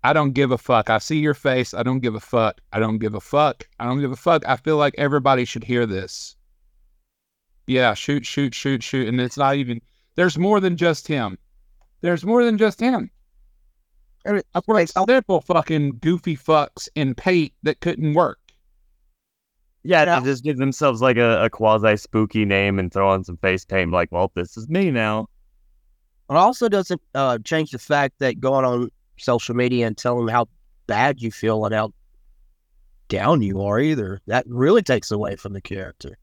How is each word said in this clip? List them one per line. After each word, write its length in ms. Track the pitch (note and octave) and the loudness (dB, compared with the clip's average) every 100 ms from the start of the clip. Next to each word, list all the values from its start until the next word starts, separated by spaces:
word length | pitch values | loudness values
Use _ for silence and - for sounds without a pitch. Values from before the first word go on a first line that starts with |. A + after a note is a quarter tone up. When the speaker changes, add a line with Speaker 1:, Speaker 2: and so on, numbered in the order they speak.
Speaker 1:
I 100 | B2 | 2
don't 200 | D3+ C#3+ | 2 2
give 180 | C3 C3+ | 0 0
a 80 | B2 | 0
fuck. 320 | - A#2+ G#2 | 0 0 2
I 80 | A2 | -2
see 200 | - D#3 | 0 -2
your 160 | D3+ | 0
face. 380 | C#3 C#3 B2+ A#2+ | 0 0 0 -2
I 80 | F#2+ | -4
don't 180 | A#2+ C3 | -2 -2
give 140 | B2 | -2
a 60 | G#2+ | -6
fuck. 400 | - A#2+ A2 - _ | -4 0 0 -2 _
I 60 | G2 | -4
don't 200 | A2 A2 | -2 -2
give 160 | G#2+ | -4
a 60 | G#2 | -6
fuck. 460 | - C#3+ D3+ - - _ | -2 2 2 0 -16 _
I 80 | A#2+ | -4
don't 140 | C3 | -2
give 120 | C#3 | -4
a 40 | C3+ | -2
fuck. 300 | - E3 - | 2 2 2
I 100 | C3 | -2
feel 200 | - D3+ | 0 2
like 180 | C#3+ - | 0 0
everybody 460 | C#3+ C#3+ C3+ C3 | 0 2 2 2
should 200 | B2 A#2+ | 0 -8
hear 220 | A#2+ A#2+ A#2 | -2 0 0
this. 500 | F#2+ F#2 - - _ _ _ _ _ _ _ _ _ _ _ _ _ - | -4 -8 -14 -18 _ _ _ _ _ _ _ _ _ _ _ _ _ -2
Yeah, 280 | B2+ B2 | 2 2
shoot, 320 | G#2+ - C#3+ - | 0 -2 -4 -2
shoot, 280 | - C#3 | -4 -4
shoot, 280 | - C#3 C3+ | -2 -4 -4
shoot. 260 | - C3+ A2+ | -2 -4 -2
And 100 | B2 | -2
it's 180 | B2 C#3+ | -2 0
not 180 | C3+ C#3 | 0 0
even, 240 | B2 A#2 _ _ _ | -2 -8 _ _ _
there's 220 | - F3+ D3 | 0 0 2
more 240 | F#3 G#3 | 2 2
than 160 | F#3 E3+ | 2 0
just 320 | E3+ D3+ - | 0 0 -4
him. 300 | D3 G#2+ F#2 _ _ _ _ _ _ | -4 -4 -8 _ _ _ _ _ _
There's 220 | F3 F3 | -4 -2
more 200 | F3+ A#3+ | 0 2
than 140 | A#3+ G#3+ | 2 2
just 220 | A3 - | 0 2
him. 300 | A#3 A#3+ - _ _ _ _ _ _ _ _ _ _ _ | -2 -2 -4 _ _ _ _ _ _ _ _ _ _ _
Speaker 2:
And 140 | - G3+ | -4 -4
it, 80 | - | -2
of 100 | F3 | -6
course, 280 | - G#3+ E3+ | 2 2 2
Speaker 1:
Simple 480 | - G3 C4 - F3 | 0 2 2 4 -2
fucking 560 | - E3+ - D#3 C#3+ A#2+ | 2 0 0 0 -2 -2
goofy 360 | D#3+ F3 - D3 | -2 0 -2 -6
fucks 520 | - D#3 C#3+ - - | 2 2 2 -8 -12
in 200 | - C#3 | -4 -4
paint 380 | B2 G3 F3+ D3 _ | -2 0 2 0 _
that 180 | D3+ D3+ | -4 -2
couldn't 340 | E3+ - D3+ | -4 -2 0
work. 240 | D3+ D3+ - _ _ _ _ _ _ _ _ _ _ _ _ _ _ | 2 0 -2 _ _ _ _ _ _ _ _ _ _ _ _ _ _
Speaker 3:
Yeah, 220 | D3+ F3 | 2 4
Speaker 2:
Yeah. 160 | D#3 E3 | 4 2
Speaker 3:
they 40 | |
just 180 | B2+ C3 | 0 -2
give 140 | C#3+ C3 | -2 -2
themselves, 460 | C3+ C3 D3 A2+ | -2 2 0 2
like, 160 | C3 A#2+ | 2 4
a, 260 | A#2 G#2+ | 4 4
a 60 | A2 | 0
quasi-spooky 960 | - A2 G#2+ A2 G#2 - A2 G#2+ A2 G#2 | 2 2 4 4 2 0 -2 0 0 2
name 320 | G2 G2+ G2 | 2 2 0
and 120 | F2+ | -2
throw 200 | G2 G2 | 0 2
on 120 | F#2+ | 2
some 140 | F#2 E2+ | -2 -4
face 300 | F#2+ F#2 - | -2 -2 -2
paint, 240 | F#2+ E2+ | -2 0
like, 200 | F2+ F2 | 0 0
"Well, 220 | F2 F#2+ | -2 -2
this 220 | - F2+ - | -4 -8 -10
is 100 | A2+ | -6
me 220 | F3 F#3+ | -2 0
now." 380 | B2+ A2 G#2+ A2+ _ _ _ _ _ _ _ _ _ - | 0 -2 -4 -8 _ _ _ _ _ _ _ _ _ 0
Speaker 2:
It 60 | D3 | 4
also 340 | G3+ C4 A#3 | 4 2 0
doesn't, 320 | G3 F#3 F3+ _ | 0 -2 -6 _
uh, 240 | C3+ C3+ A#2+ | -2 0 -2
change 280 | G#2+ D#3+ D#3 | -2 -2 -2
the 60 | B2 | -8
fact 400 | - D3 C#3 _ | -2 0 0 _
that 200 | C3+ A2+ | -4 0
going 240 | C3 C3+ | 0 2
on 240 | B2+ B2 A#2+ _ _ - | 2 0 -4 _ _ -8
social 360 | - A#2+ - | -2 -2 0
media 320 | A#2+ B2 B2 A#2 | -2 0 0 -2
and 100 | G#2+ | -2
telling 320 | B2 B2 A2+ | -2 -2 0
how 200 | A#2+ A#2 _ _ _ - | 0 0 _ _ _ -4
bad 340 | G#2 C3 C3+ | 0 0 0
you 100 | A#2 | -6
feel 360 | - A2 A2 G#2+ | -4 -2 0 0
and 80 | |
how 180 | G#2+ A2 _ _ _ _ _ _ _ _ _ _ _ _ | -2 -4 _ _ _ _ _ _ _ _ _ _ _ _
down 340 | G2 G#2+ D#3+ | -2 0 2
you 180 | G2+ F#2+ | 0 -2
are 180 | G2+ G#2+ | -2 0
either. 420 | D3+ D3+ G2 G2 - | 0 -2 -6 -10 -4
That 200 | A#2 - | -4 -2
really 340 | A#2+ C#3 A3+ | 0 2 2
takes 280 | F#3 A#2+ - | 2 -2 -2
away 260 | G#2 G#2 G2 | -4 -4 -8
from 160 | G2+ | -12
the 80 | G2 | -14
character. 560 | - G2+ F#2 - C#2 - | -10 -10 -10 -14 -18 -20